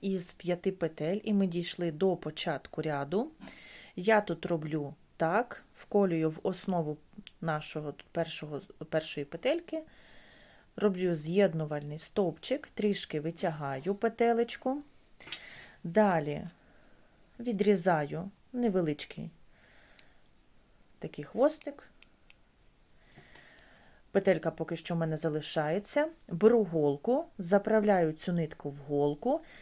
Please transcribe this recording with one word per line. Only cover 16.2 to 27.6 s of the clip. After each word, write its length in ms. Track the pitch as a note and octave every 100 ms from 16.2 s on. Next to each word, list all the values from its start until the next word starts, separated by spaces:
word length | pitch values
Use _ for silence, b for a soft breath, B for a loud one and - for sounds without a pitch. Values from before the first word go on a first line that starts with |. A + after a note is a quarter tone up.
| D3 D3+ E3+ b b b b b b _ _ -
відрізаю 920 | A#3+ G3 F#3+ F#3+ F3+ D#3 C#3+ D#3 F#3+ - _
невеличкий 760 | B3 A#3+ F#3 D#3 D3 - - E3 - - B B B B B B B B _ _ - _ _ _ -
такий 260 | D#3 - C#3+
хвостик. 580 | G3+ D4 D4+ C#4+ C#4+ - - - _ - - _ _ _ _ _ B B B B B B B B B B B _
Петелька 400 | G3+ G3 D#3+ E3
поки 240 | - D#3+ E3
що 200 | - E3+
в 20 |
мене 200 | D#3+ D#3
залишається. 880 | D#3+ D3+ - E3 D3+ F#3+ - D4 D#4+ - -
Беру 360 | E3+ A3 A#3
голку, 640 | F3+ D#3+ C#3+ C#3+ A3+ C4+ - -
заправляю 760 | E3+ G3+